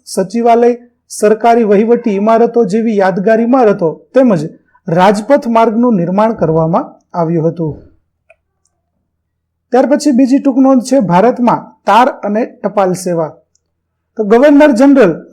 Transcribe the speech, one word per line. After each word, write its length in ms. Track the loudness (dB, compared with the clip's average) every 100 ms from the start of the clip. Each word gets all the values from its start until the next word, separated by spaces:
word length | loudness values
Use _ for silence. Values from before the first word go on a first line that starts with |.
| -10
સચિવાલય, 680 | -8 -6 -2 0 2 0 -2 -10 _ -20
સરકારી 560 | -4 -2 0 0 2
વહીવટી 520 | 2 2 2 0 -2 -2
ઇમારતો 500 | 0 2 0 0 -2
જેવી 320 | -2 -2 -2
યાદગાર 440 | -2 0 0 0
ઇમારતો 480 | 0 2 2 0 -4 -6 _
તેમજ 320 | 0 2 0 -4 -14 _ _ -6
રાજપથ 600 | 0 2 0 0 -2 0
માર્ગનું 480 | 0 0 0 0 0
નિર્માણ 380 | -2 -2 -2
કરવામાં 580 | -2 -2 -2 -2 -4 -6 _ _
આવ્યું 380 | -6 -4 -2 -4
હતું. 220 | -4 -8 -10 -20 _ _ _ _ _ _ _ _ _ _ _ _ _ _ _ _ _ _
ત્યાર 160 | -2 0
પછી 240 | 0 0
બીજી 280 | 0 2 0
ટૂંકનોંધ 440 | 0 0 2 0
છે 160 | 0 0
ભારતમાં 680 | 2 2 0 0 -2 -2 -6 _ 0
તાર 220 | 2 2
અને 380 | -2 -6 -4 -6
ટપાલ 480 | -8 -6 -2 -2
સેવા. 380 | -2 -6 -6 -6 -10 _ _ _ _ _ _ _ -6
તો 60 |
ગવર્નર 480 | 0 2 4 4 4
જનરલ 400 | 4 4 4 2 0 -6